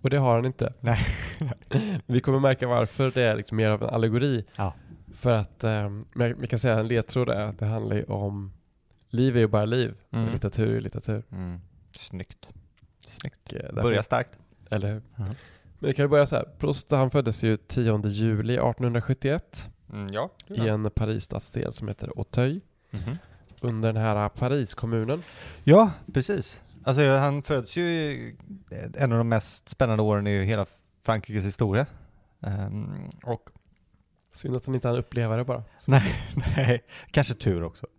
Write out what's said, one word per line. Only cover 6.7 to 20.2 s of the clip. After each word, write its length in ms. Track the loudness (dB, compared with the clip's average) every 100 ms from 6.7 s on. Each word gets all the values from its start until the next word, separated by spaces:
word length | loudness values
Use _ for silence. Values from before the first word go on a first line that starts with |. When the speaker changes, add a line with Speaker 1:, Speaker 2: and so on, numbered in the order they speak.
| 2
Speaker 1:
en 100 | 2
ledtråd 400 | 0 0 -2 0
är 120 | 0
att 180 | -2 -4
det 80 | -2
handlar 300 | -2 -2 -2
ju 60 |
om, 500 | -2 -4 -4 -6 -10 -14 _ _ _ _ _
liv 280 | 2 4 4
är 40 |
ju 60 | 4
bara 180 | 4
liv. 300 | 2 0 -2 -6 _
Speaker 2:
Mm. 220 | -2 -2
Speaker 1:
Litteratur 440 | -2 -2 0 0 0
är 40 |
litteratur. 420 | -4 -8 -6 -6 -6
Speaker 2:
Mm. 280 | -10 -10 -10 -14 -20 -20
Snyggt. 580 | -18 -12 -12 -12 -16 -20 -20 -20 _ _ _ -20
Snyggt. 460 | -12 -12 _ -14
Speaker 1:
Och, 20 |
eh, 200 | -12 -8
där 80 | 0
Speaker 2:
Börja 140 | 2 2
Speaker 1:
finns, 100 | 0
Speaker 2:
starkt. 320 | -2 -2 -12 _ _ -6
Speaker 1:
eller 180 | -4 -2
hur? 100 | -6 -10 -10
Speaker 2:
Ja. 80 | -8 -8 -16 -20 -20 -6
Speaker 1:
Men 100 | -2
vi 40 |
kan 100 | 0
ju 40 | 4
börja 180 | 4 4
så 100 | 2
här. 120 | -4 -4
Proust, 320 | -2 -2 0
han 200 | 2 4
föddes 320 | 2 0 0
ju 140 | 0 0
tionde 520 | -2 0 2 2 0
juli 500 | 0 2 2 0 0
artonhundrasjuttioett 1120 | 0 0 0 0 -2 -2 0 -2 -4 -16 -16 -18 -14
Speaker 2:
Mm, 200 | -10 -6
ja. 180 | -6